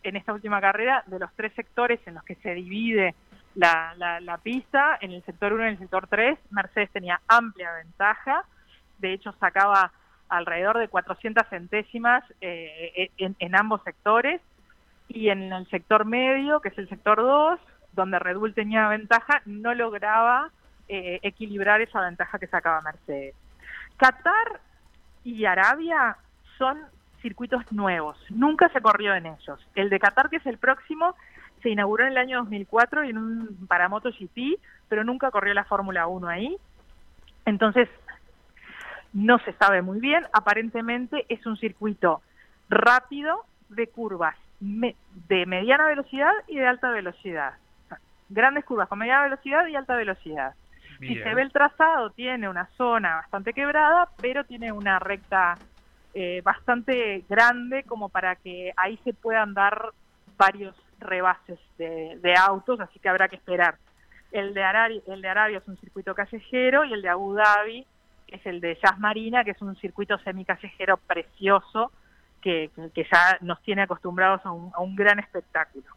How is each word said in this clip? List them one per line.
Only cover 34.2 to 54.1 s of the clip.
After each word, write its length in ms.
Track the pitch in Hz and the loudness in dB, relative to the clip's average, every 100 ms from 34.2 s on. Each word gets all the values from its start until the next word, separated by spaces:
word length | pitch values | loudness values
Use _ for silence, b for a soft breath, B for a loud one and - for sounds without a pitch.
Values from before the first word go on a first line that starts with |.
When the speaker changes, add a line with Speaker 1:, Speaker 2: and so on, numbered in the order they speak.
| 185 - 262 359 b b _ | -14 -8 -4 -4 b b _
Speaker 1:
pero 160 | 214 | -4
nunca 280 | 220 254 247 | -2 -2 0
corrió 200 | 214 196 202 | 0 0 -2
la 80 | |
Fórmula 420 | 202 202 196 185 170 | 0 -2 -2 -2 -2
uno 220 | 185 175 | -4 -6
ahí. 280 | 170 240 392 _ _ _ - - - - - - | -6 -6 -8 _ _ _ -20 -20 -20 -20 -6 -2
Entonces, 440 | 202 220 247 233 - - - - _ _ _ B B B B - | 2 2 4 2 0 -20 -20 -20 _ _ _ B B B B -10
no 260 | 202 214 240 | 0 4 4
se 140 | - | 2
sabe 280 | - 202 190 | 2 4 4
muy 180 | 185 202 | 0 -2
bien. 280 | 262 320 330 | 0 0 2
Aparentemente 920 | 214 208 208 226 233 233 240 247 302 - | 0 2 0 0 -4 -4 -4 -4 -6 -4
es 160 | 226 233 | -6 -6
un 100 | 220 | -4
circuito 640 | 220 - 214 202 180 156 b b b b _ | -6 -4 -6 0 0 0 b b b b _
rápido, 760 | 208 226 247 254 285 302 370 - _ _ | 4 6 6 2 -8 -4 -4 -6 _ _
de 180 | 208 233 | -6 -6
curvas 480 | - 220 185 165 - - _ | -6 -8 -2 -2 -2 -20 _
me-, 360 | 202 208 240 - _ 190 170 | -8 -4 -4 -4 _ -20 0
de 200 | 190 180 | 0 2
mediana 400 | 185 214 277 311 | -2 2 4 4
velocidad 440 | 294 269 269 302 427 - | 0 -4 0 2 2 -2
y 100 | 294 | -2
de 100 | 254 | 0
alta 240 | 247 254 | 0 -2
velocidad. 600 | 226 180 175 196 165 139 - _ _ _ 170 _ _ _ | -4 -6 -10 -8 -6 -6 -8 _ _ _ -20 _ _ _
Grandes 360 | 202 247 285 - | 2 4 2 -4
curvas 220 | 233 185 | -2 -2
con 120 | 202 | -4
mediana 240 | 226 269 | 2 2
velocidad 420 | 285 269 277 294 339 | 2 -2 0 0 2
y 100 | 294 | -2
alta 200 | 269 240 | -2 -2
velocidad. 580 | 214 190 160 151 135 - _ B B B | -2 -6 -8 -8 -8 -10 _ B B B
Si 160 | 131 185 | -10 -8
Speaker 2:
Bien. 80 | |
Speaker 1:
se 100 | 220 | -2
ve 80 | 233 | -2
el 100 | 269 | 0
trazado, 600 | 285 285 - 320 320 220 | 2 2 4 2 2 -2
tiene 360 | - 247 254 202 | -6 -8 -6 -6
una 200 | 180 180 _ | -6 -8 _
zona 380 | 247 226 185 160 | 0 0 0 -4
bastante 380 | - 202 196 | -6 -8 -6
quebrada, 540 | 233 285 302 302 339 349 | -4 0 2 4 4 2